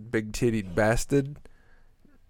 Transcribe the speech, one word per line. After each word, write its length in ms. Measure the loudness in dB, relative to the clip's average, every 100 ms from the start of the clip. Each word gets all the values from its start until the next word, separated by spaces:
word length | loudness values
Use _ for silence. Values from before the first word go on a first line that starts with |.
| -4
big-tittied 640 | -4 -4 0 0 0 -2
bastard. 600 | 2 4 2 2 0 0 -8 -18 -20 _ -20 -20 _ -20 -20 -20